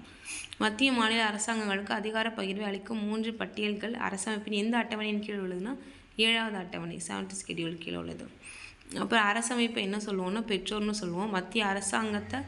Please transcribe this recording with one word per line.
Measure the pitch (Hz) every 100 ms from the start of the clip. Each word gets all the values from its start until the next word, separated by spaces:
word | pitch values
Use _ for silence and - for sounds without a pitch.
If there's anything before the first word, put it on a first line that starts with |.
| - - - - - -
மத்திய | 214 214 269
மாநில | 240 220 226 220
அரசாங்கங்களுக்கு | 208 233 226 208 196 208
அதிகார | 220 214 220 226
பகிர்வை | 220 190 196
அளிக்கும் | 208 196 196 226
மூன்று | 208 220 226
பட்டியல்கள் | 220 190 - 208 208 214
அரசமைப்பின் | 233 185 196 220 208 208
எந்த | 208 220 233
அட்டவணையின் | 226 214 214 208
கீழ் | 208 202
உள்ளதுன்னா, | 185 180 208 277 - - - -
ஏழாவது | 226 226 226 202
அட்டவணை, | 180 175 170 170 170
செவன்த் | 196 190 190 -
ஷெட்யூல் | 170 165 170
கீழே | - 87
உள்ளது. | - - - - - - - - - -
அப்புறம் | - 233
அரசமைப்பை | 202 220 233 247 233 233
என்ன | 196 208
சொல்லுவோம்னா, | 208 190 180 214
பெற்றோர்னு | 226 190 185 214 208
சொல்லுவோம். | 208 175 170 214
மத்திய | 190 185 226 202
அரசாங்கத்தை | 196 202 233 220 208 202 262